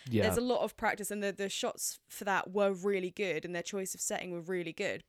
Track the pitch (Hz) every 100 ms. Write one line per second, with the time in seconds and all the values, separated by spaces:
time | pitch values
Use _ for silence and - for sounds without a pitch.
0 | 131 110 220 - 247 240 208 - 214 202
1 | 196 208 202 190 196 - 240 - - -
2 | - - 202 185 - 196 202 190 196 196
3 | 180 - 196 156 175 175 170 202 190 -
4 | - 214 185 175 165 185 170 - 190 101